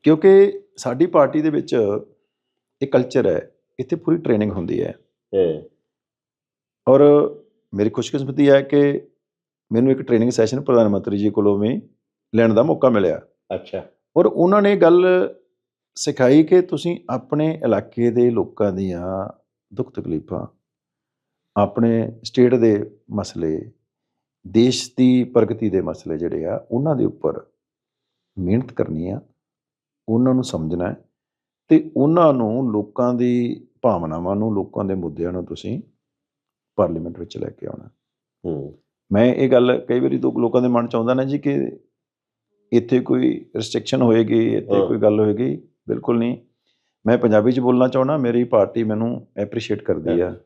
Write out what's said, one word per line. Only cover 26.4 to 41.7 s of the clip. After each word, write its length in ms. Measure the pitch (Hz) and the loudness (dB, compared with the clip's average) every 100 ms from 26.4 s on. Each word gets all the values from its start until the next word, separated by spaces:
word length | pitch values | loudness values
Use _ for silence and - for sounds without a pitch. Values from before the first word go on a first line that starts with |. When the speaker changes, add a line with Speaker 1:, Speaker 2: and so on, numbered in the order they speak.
Speaker 1:
ਆ, 220 | 80 - - | -6 -8 -6
ਉਹਨਾਂ 260 | 117 147 135 | -4 -2 -2
ਦੇ 80 | |
ਉੱਪਰ 420 | 107 - 76 - - _ _ _ _ _ _ _ _ - | -2 -2 -6 -6 -16 _ _ _ _ _ _ _ _ -8
ਮਿਹਨਤ 340 | 90 113 127 | -2 -2 -4
ਕਰਨੀ 360 | - - 78 90 | -6 -6 -4 -8
ਆ, 120 | 98 _ _ _ _ _ _ _ _ - | -10 _ _ _ _ _ _ _ _ -2
ਉਹਨਾਂ 260 | 113 131 | 0 2
ਨੂੰ 100 | 131 | 0
ਸਮਝਣਾ 460 | 120 90 80 87 87 | -2 -6 -6 -4 -6
ਹੈ 140 | - _ _ _ _ _ _ _ | -8 _ _ _ _ _ _ _
ਤੇ 220 | 160 - - | 2 2 -2
ਉਹਨਾਂ 360 | 143 170 160 | 2 4 4
ਨੂੰ, 400 | 131 110 117 127 | 4 -2 -2 -2
ਲੋਕਾਂ 420 | 104 104 - 123 | -4 -4 -2 -2
ਦੀ 520 | 120 123 123 120 104 - _ | 0 0 0 -2 -6 -16 _
ਭਾਵਨਾਵਾਂ 540 | 120 92 80 80 90 101 | -2 -2 -4 -6 -4 -2
ਨੂੰ, 180 | 110 | -2
ਲੋਕਾਂ 300 | 101 90 - | -4 -6 -6
ਦੇ 100 | 98 | -6
ਮੁੱਦਿਆਂ 380 | 95 82 76 85 | -6 -6 -6 -6
ਨੂੰ 120 | 90 | -6
ਤੁਸੀਂ 380 | 90 78 - 131 - _ _ _ _ _ _ _ _ - | -10 -12 -10 -10 -12 _ _ _ _ _ _ _ _ -2
ਪਾਰਲੀਮੈਂਟ 420 | 90 80 85 85 | -2 -2 -8 -12
ਵਿੱਚ 200 | 85 - | -14 -10
ਲੈ 100 | - | -12
ਕੇ 180 | - - | -12 -16
ਆਉਣਾ। 220 | - - _ _ _ _ _ 90 | -16 -20 _ _ _ _ _ -10
Speaker 2:
ਹੂੰ। 320 | 76 71 - _ _ _ | -8 -10 -18 _ _ _
Speaker 1:
ਮੈਂ 220 | 101 120 | 2 2
ਇਹ 160 | - 135 | 2 2
ਗੱਲ 340 | 123 123 127 - | 4 2 0 -2
ਕਈ 120 | 123 | -2
ਵਾਰੀ 180 | 135 131 | 0 -2
ਲੋਕ, 200 | 127 120 | -2 -2
ਲੋਕਾਂ 240 | 117 123 | -2 0
ਦੇ 60 | 127 | 0
ਮਨ 180 | 120 117 | 0 -2
'ਚ 80 | |
ਆਉਂਦਾ 200 | 120 113 | -4 -2
ਨਾ 100 | 131 | -2
ਜੀ 140 | 135 143 | -2 -4
ਕਿ 400 | 143 139 58 | -4 -4 -6